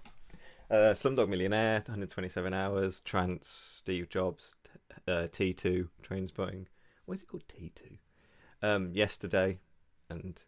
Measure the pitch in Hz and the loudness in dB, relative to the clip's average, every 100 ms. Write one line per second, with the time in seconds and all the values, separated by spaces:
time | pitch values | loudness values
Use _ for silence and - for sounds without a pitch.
0 | - - - - - - - 107 107 98 | -18 -18 -18 -18 -18 -18 2 6 8 6
1 | 135 135 101 92 95 107 110 110 - 101 | 4 4 4 2 2 4 4 2 0 -6
2 | 98 - 92 - 90 95 98 98 95 90 | -6 -6 -4 -2 0 0 0 2 0 -2
3 | - 98 90 90 - - - - - 90 | -2 0 0 -2 -8 -10 -10 -8 -4 -4
4 | 87 98 92 82 - - - - - - | -2 0 0 -2 -10 -16 -20 -20 -20 -8
5 | - 87 85 - 95 - 90 90 87 - | -2 0 -2 0 -2 0 0 0 -2 -8
6 | - 95 95 - 95 95 95 - - _ | -8 -6 -6 -6 -6 -6 -12 -20 -20 _
7 | - 190 - - - - 160 - - - | -10 -10 -10 -14 -14 -16 -16 -16 -20 -20
8 | _ _ _ _ - - 104 104 90 90 | _ _ _ _ -20 -4 0 0 0 2
9 | 104 - 95 98 95 95 - _ _ _ | 0 0 0 2 2 0 -10 _ _ _
10 | - 85 92 85 | -12 -10 -10 -12